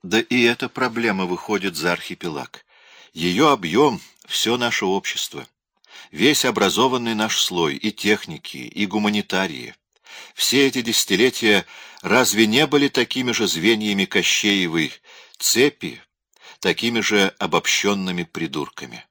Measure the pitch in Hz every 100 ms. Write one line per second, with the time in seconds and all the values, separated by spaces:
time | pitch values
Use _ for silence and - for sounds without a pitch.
0 | 90 107 117 123 117 120 127 - 127 117
1 | 117 98 90 90 - 104 95 80 87 87
2 | - 90 87 73 64 - _ _ _ -
3 | - - 85 90 151 131 87 98 147 107
4 | - _ - - 107 123 120 - 98 95
5 | - - - - 123 _ _ _ _ -
6 | - 76 120 147 131 101 98 92 127 123
7 | 117 107 110 - - 90 80 69 110 -
8 | 101 104 - 76 - - 62 - 104 104
9 | 104 104 - 92 95 67 60 - _ _
10 | - - - - - 127 135 123 117 107
11 | - 95 127 - 113 101 - - - -
12 | 87 113 123 104 113 117 151 147 143 -
13 | 120 131 123 113 104 82 92 113 107 101
14 | 95 101 87 - 107 101 90 82 73 -
15 | _ - - _ - 107 143 - 80 60
16 | _ _ _ _ - - 95 82 117 117
17 | 101 104 95 - 92 85 - - 101 101
18 | 92 87 85 - 82 76 71 - 65 58
19 | -